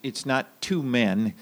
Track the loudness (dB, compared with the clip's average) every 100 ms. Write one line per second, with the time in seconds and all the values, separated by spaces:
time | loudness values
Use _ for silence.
0 | -8 -8 -2 -2 -2 -8 -4 -2 0 2
1 | 2 2 0 -4